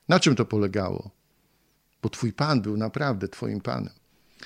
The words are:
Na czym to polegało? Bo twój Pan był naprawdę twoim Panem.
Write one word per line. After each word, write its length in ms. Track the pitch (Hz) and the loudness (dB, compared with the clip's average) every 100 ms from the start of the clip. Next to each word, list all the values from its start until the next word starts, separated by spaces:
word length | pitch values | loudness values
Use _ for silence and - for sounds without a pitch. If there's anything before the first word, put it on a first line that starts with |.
| - | 2
Na 120 | 180 | 4
czym 160 | 160 127 | 6 4
to 100 | 110 | 2
polegało? 640 | 107 101 101 92 95 101 _ _ _ _ _ _ _ _ _ | 2 2 0 -2 -4 -8 _ _ _ _ _ _ _ _ _
Bo 60 | 113 | -8
twój 240 | - 107 | -2 -4
Pan 280 | - 147 131 | 0 2 2
był 160 | 104 104 | 2 -2
naprawdę 500 | 110 - 143 98 98 | -2 -2 -2 -2 -4
twoim 340 | - 113 104 | -6 -6 -4
Panem. 320 | 117 123 95 - _ _ _ _ | -4 -4 -6 -12 _ _ _ _